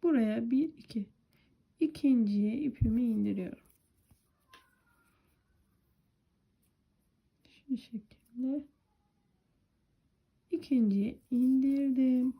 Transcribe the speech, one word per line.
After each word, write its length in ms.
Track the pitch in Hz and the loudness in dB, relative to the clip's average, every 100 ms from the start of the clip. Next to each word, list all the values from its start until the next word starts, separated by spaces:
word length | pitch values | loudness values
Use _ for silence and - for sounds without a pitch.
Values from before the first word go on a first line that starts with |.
Buraya 480 | 339 294 220 220 233 | 2 2 0 -2 -2
bir, 260 | 262 320 - | 0 -2 -6
iki. 280 | - 233 202 _ _ _ _ _ _ _ | -12 -10 -10 _ _ _ _ _ _ _
İkinciye 800 | 320 311 285 254 214 202 208 233 | -4 0 2 4 4 2 0 -2
ipimi 460 | 294 226 226 220 | -6 0 0 2
indiriyorum. 600 | 240 214 208 196 180 - _ _ _ _ _ _ _ _ _ - _ _ _ _ _ _ _ _ _ _ _ _ _ _ _ _ _ _ _ _ _ _ _ _ _ _ _ _ _ | 0 0 -2 -4 -6 -12 _ _ _ _ _ _ _ _ _ -20 _ _ _ _ _ _ _ _ _ _ _ _ _ _ _ _ _ _ _ _ _ _ _ _ _ _ _ _ _
Şu 300 | _ _ 262 | _ _ -10
şekilde. 840 | - 226 - _ _ 233 254 285 294 _ _ _ _ _ _ _ _ _ _ _ _ _ _ _ _ _ _ | -8 -16 -16 _ _ -8 -6 -6 -10 _ _ _ _ _ _ _ _ _ _ _ _ _ _ _ _ _ _
İkinciye 680 | 349 - 262 220 196 208 - _ | -8 -2 2 2 2 -2 -6 _
indirdim. 1000 | 247 254 262 277 277 277 254 262 254 254 247 | 0 2 2 2 0 0 2 2 2 0 -4